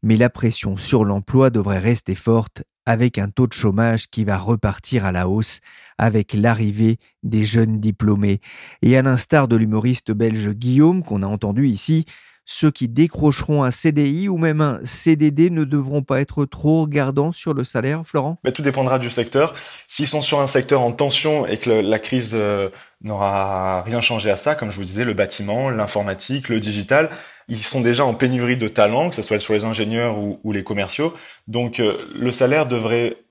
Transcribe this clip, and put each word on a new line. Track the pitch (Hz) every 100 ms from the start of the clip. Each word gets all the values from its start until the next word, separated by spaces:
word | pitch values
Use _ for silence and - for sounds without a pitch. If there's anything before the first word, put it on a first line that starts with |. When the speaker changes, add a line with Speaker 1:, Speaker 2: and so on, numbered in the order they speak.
Speaker 1:
Mais | 110 110
la | 120
pression | - 117 - - 98
sur | - 127 104
l'emploi | 98 95 131 135
devrait | 113 98 95
rester | 98 120 -
forte | 95 - 113 110 - - _ -
avec | 113 123 113
un | 101
taux | 101 127
de |
chômage | - 107 98 117 113 -
qui | - 104
va | 98
repartir | 92 117 107 95 - 123
à | 98
la | 90 92
hausse | 101 110 - _ - - -
avec | 113 110 101
l'arrivée | 107 110 113 107 104 113 113 _ _
des | - 110 107
jeunes | 113 113 110
diplômés. | 107 98 107 101 101 98 - - - -
Et | - 131
à |
l'instar | 131 127 - 156 135
de | 117
l'humoriste | 110 107 113 127 -
belge | 107 113 110 104
Guillaume | 104 123 127 156 185
qu'on | 170 101
a | 98
entendu | 104 104 101 139
ici, | 101 - 160 160 - _ _ -
ceux | - 151
qui | - 123
décrocheront | 117 165 - 151 139 - 147 131
un |
C | 123 165
D | 147 143
I | 151 196
ou | 180
même | 165 151
un | 151 104 120
C | - - 156
D | 151
D | 143 170
ne | 170 147
devront | 147 135 147
pas | 135 131
être | 139 - 143
trop | - 147 160
regardants | 156 147 135 135 151
sur | 170 -
le | 143 127
salaire, | 120 123 156 160
Florent ? | 151 135 170 -
Speaker 2:
Mais |
tout | 123
dépendra | 143 131 131 131
du | 120
secteur. | 113 113 135 156 - - - -
S'ils | - -
sont | 151
sur | 143 147
un | 135
secteur | 135 131 143
en | 120
tension | 117 143 123 156 151 127
et | -
que | -
le, | 110
la | 101 110
crise, | - 127 113 113
euh, | 104 101 98 - - _
n'aura | 107 104 101 98 98 95 95 92
rien | 90 117
changé | 110 117 104
à | 98
ça, | - 151
comme | 107
je | 95
vous | 95
disais, | 98
le | 123
bâtiment, | 104 98 - 101 110 135
l'informatique, | 117 104 107 101 95 - 139 135
le | 113
digital, | 104 104 95 139 156 - - - -
ils | 113
sont | 110 135
déjà | 117 120 139
en |
pénurie | 120 127 127 120 127
de | 110
talents, | 107 104 117 170
que | 165
ce |
soit | 104 107
sur | -
les | 107 110
ingénieurs | 110 107 117 120 104
ou, | 101 95 110
ou |
les | 101
commerciaux. | 92 104 95 - 156 170 - - -
Donc, | 113 120 120
euh, | 110 - - -
le | 123
salaire | 120 127 147 143
devrait | 120 110 117 120 - _